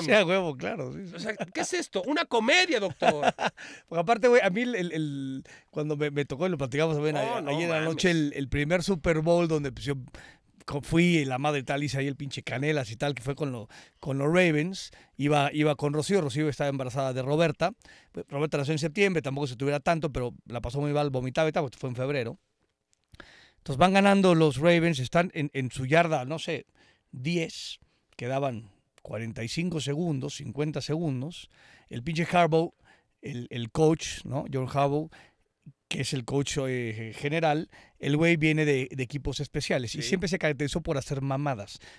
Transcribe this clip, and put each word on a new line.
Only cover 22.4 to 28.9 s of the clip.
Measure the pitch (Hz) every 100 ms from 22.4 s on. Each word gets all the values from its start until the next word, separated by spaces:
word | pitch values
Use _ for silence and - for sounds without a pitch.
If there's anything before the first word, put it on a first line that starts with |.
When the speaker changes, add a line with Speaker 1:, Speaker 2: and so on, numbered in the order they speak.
| _ _ _ _ _ _ _ - - - - _
Speaker 1:
Entonces | - 135
van | 185
ganando | 196 202 196 190 165
los | 156 131
Ravens, | 170 170 170 139
están | 123 170 180
en, | 165 147
en | 135 127
su | - 131
yarda, | 160 170 151 127
no | 156
sé, | - 151 - _ _ _ _
diez, | 127 139 175 160 - - - _ _ _ -
quedaban | 120 135 139 110 107 _ _